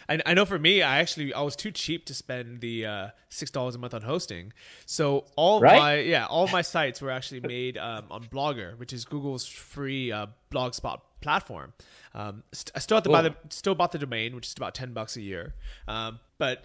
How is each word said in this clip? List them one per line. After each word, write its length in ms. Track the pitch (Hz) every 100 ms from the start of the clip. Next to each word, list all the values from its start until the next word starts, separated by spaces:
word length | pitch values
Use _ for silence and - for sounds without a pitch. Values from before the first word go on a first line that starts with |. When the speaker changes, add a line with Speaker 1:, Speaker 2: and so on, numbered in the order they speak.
| -
Speaker 1:
I, 140 | 160 156
I 80 |
know 120 | 175 196
for 120 | 185
me, 240 | 156 196
I 180 | 147 139
actually, 340 | 170 - 139
I 80 | 127
was 160 | 147 -
too 120 | 214
cheap 360 | - - 165 -
to 80 |
spend 480 | 139 - 127 117 123
the, 240 | 117 113 107
uh, 220 | 104 98 - _
six 240 | - 151
dollars 240 | 135 127 120
a 20 |
month 160 | 120
on 80 | 117
hosting. 520 | 110 170 - 90 92 - - - -
So 400 | - 147 139 - -
all 220 | 170 214
of 60 |
Speaker 2:
Right? 140 | 160 226
Speaker 1:
my, 220 | 147 147
yeah, 260 | 139 151 110
all 180 | 151 185
of 60 |
my 80 | 180
sites 400 | 165 170 143 -
were 100 | 135
actually 300 | 131 - 131
made, 360 | 127 123 127 127
um, 280 | 110 110 107
on 140 | 95
Blogger, 560 | 117 135 147 127 90 117
which 140 | 123
is 100 | 123
Google's 420 | - 147 139 127 -
free, 680 | - - 143 135 135 123
uh, 140 | 107 104 - -
blogspot 520 | 139 127 - 117 - _ -
platform. 540 | 147 185 - 87 67 _ - - - 107
Um, 280 | 104 101 -
st-, 180 | - -
I 60 | -
still 160 | - 220
have 80 |
to 60 | -
buy 120 | 165
Speaker 2:
Cool. 140 | 160 151 -
Speaker 1:
the, 40 |
still 220 | - 196 175
bought 160 | 175
the 80 | 156
domain, 340 | 139 113 113
which 140 | 123 -
is 60 | -
about 180 | 107
ten 200 | - 127
bucks 240 | 117 110 120
a 40 |
year. 340 | 101 90 - - - - -
Um, 320 | 110 110 113 _ -
but 260 | 156 -